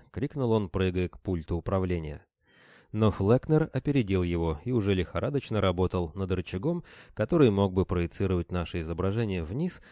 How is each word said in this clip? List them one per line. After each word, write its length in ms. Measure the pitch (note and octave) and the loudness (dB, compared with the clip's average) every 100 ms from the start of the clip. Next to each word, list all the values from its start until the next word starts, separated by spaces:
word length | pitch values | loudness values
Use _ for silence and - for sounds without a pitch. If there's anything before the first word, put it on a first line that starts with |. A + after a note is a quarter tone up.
| - | -10
крикнул 400 | - C3 C#3+ B2 | -8 -6 -2 0
он, 160 | A2 G2 | 2 0
прыгая 400 | F#2+ F#2 F2+ F2+ | 0 0 0 -2
к 100 | - | -4
пульту 380 | - F2+ D#2+ F2 | -4 -4 -2 -4
управления. 680 | - F#2+ F#2 F2 D2+ D2 - _ _ _ - - _ | -2 -2 0 -2 -4 -10 -16 _ _ _ -20 -20 _
Но 180 | G#2+ A2 | 2 2
Флекнер 600 | - G2 B2 - D#3 D#3+ | 4 2 2 4 2 2
опередил 500 | C3+ D3 C#3 G2+ F#2+ | -2 0 0 2 0
его 380 | F2 E2+ E2 D2+ | 0 0 0 -2
и 80 | A#2+ | -2
уже 200 | B2 G2 | 0 2
лихорадочно 720 | F#2+ F2 F2+ B2+ C#3+ - G#2+ | 0 0 -4 -2 -4 -2 0
работал 500 | G2 F2 F2+ F#2 F2 | 2 2 0 0 -4
над 160 | F#2+ F#2 | -4 -4
рычагом, 520 | F#2 - F#2 C3 F3 - - - | -2 -4 -4 -4 -4 -8 -18 -14
который 360 | - A2 F3 C3 | -4 0 4 6
мог 220 | G2 G2 | 6 2
бы 140 | F#2 F2+ | 2 0
проецировать 680 | F2 E2+ - F#2+ F2+ E2+ | 0 -2 -2 0 0 -2
наше 300 | F2+ - F2+ | -4 -4 -6
изображение 600 | D#2 E2+ F#2+ G#2+ A2 F#2 | -6 -2 -2 0 -2 -2
вниз 380 | D#2 A#2+ F3+ - - | -4 -4 -4 -6 -16